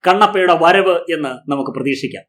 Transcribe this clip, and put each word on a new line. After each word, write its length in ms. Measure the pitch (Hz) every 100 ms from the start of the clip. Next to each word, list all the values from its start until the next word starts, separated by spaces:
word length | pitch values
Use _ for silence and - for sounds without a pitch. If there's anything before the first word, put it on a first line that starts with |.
| 180
കണ്ണപ്പയുടെ 480 | 196 202 196 180 175
വരവ് 340 | 165 196 190 170 170
എന്ന് 180 | 160 139 127 -
നമുക്ക് 220 | 139 139 131
പ്രതീക്ഷിക്കാം. 480 | 127 135 127 95